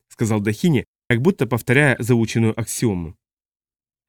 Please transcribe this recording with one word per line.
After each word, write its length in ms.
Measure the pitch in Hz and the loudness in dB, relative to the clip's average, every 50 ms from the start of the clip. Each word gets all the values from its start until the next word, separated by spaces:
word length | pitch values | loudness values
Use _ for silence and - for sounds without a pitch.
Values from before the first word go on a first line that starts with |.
| _ _ | _ _
сказал 340 | - - 120 107 110 107 | -8 -4 -2 -2 0 -2
Дахини, 440 | 101 107 107 - - 180 156 113 92 - _ _ _ - | -2 -2 -4 0 0 2 2 0 0 -4 _ _ _ -2
как 140 | 123 117 | -2 2
будто 260 | 131 185 190 - 247 117 | 2 2 2 2 -2 -2
повторяя 480 | 127 113 - - 120 135 151 139 120 - | -2 -2 0 0 2 4 4 2 2 0
заученную 600 | 113 107 127 117 113 110 - 117 113 110 107 - | 0 0 2 2 2 0 0 0 0 0 0 -2
аксиому. 580 | 113 - - - - 113 98 90 85 78 95 - _ _ _ _ _ _ _ _ _ _ _ _ _ _ _ _ _ | -6 -8 -4 -2 -2 -2 -2 -2 -6 -10 -12 -16 _ _ _ _ _ _ _ _ _ _ _ _ _ _ _ _ _